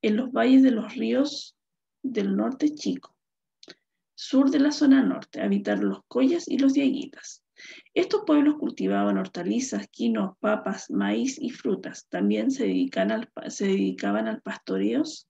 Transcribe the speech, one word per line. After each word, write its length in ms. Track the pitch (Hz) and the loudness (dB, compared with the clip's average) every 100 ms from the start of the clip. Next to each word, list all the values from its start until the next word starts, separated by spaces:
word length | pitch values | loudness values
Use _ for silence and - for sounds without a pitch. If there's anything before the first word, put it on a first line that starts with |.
En 140 | 220 214 | 2 0
los 160 | 262 | 0
valles 320 | - 240 262 | 2 6 8
de 80 | 262 | 8
los 240 | 220 208 226 | 4 -4 -4
ríos 600 | 226 247 294 - - _ _ _ _ _ | -2 0 0 -4 -14 _ _ _ _ _
del 320 | 269 226 196 196 | -6 -4 -2 0
Norte 380 | 226 269 302 | -2 0 -2
Chico, 420 | 302 - 269 - _ _ _ _ _ - - _ _ _ | -2 -8 -10 -12 _ _ _ _ _ -20 -20 _ _ _
sur 380 | - - 262 277 | -18 0 4 4
de 80 | 294 | 4
la 120 | 285 | 2
zona 300 | - 285 269 | 2 6 6
norte, 400 | 202 175 - - | 4 -2 -8 -6
habitaron 480 | 202 202 - 101 104 | 0 0 0 -2 -2
los 140 | 190 _ | -4 _
collas 400 | 240 262 339 - | 2 2 2 -2
y 100 | 247 | 2
los 160 | 269 | 2
dieguitas. 720 | 277 277 - - - - - _ _ - - _ | 4 2 0 -8 -14 -20 -20 _ _ -20 -20 _
Estos 300 | - 370 415 370 | -2 0 -2 4
pueblos 300 | 294 285 294 | 4 4 2
cultivaban 580 | - - 190 196 202 190 | -6 -4 -2 0 2 0
hortalizas, 720 | 190 185 175 226 262 208 - | -2 -6 -2 -2 -2 -6 -8
quinos, 500 | - 233 220 - _ | -4 -2 0 -4 _
papas, 520 | 127 127 95 - - | -2 -2 -4 -8 -6
maíz 460 | 151 202 220 262 - | -2 0 -2 -2 -6
y 80 | - | -10
frutas. 580 | - - - - - _ | -6 -4 -4 -8 -16 _
También 420 | 175 202 214 233 | -2 0 0 0
se 140 | 269 208 | -2 -2
dedican 460 | - - - 196 | 0 -2 -2 -2
al 160 | 220 233 | -2 -6
pa-, 220 | - - | -12 -12
se 180 | - 196 | -4 0
dedicaban 600 | 196 196 185 202 208 220 | 2 0 -2 -2 -2 -2
al 140 | 220 | -6
pastoreos 880 | 202 196 - 190 208 247 320 - | -10 -12 -6 -2 0 0 -4 -8